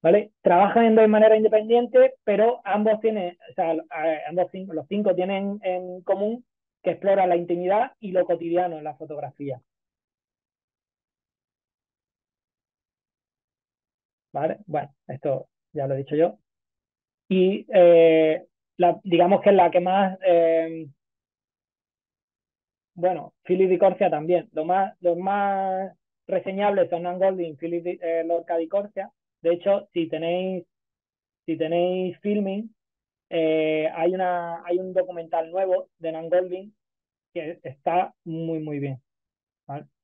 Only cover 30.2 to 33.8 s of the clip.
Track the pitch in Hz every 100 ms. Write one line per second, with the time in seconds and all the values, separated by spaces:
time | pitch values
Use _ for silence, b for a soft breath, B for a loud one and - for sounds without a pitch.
30.2 | 165 175 185 185 170 _ _ _ _ _
31.2 | _ _ - 160 160 170 175 185 185 175
32.2 | 208 208 196 196 226 _ _ _ _ _
33.2 | _ 170 160 156 156 156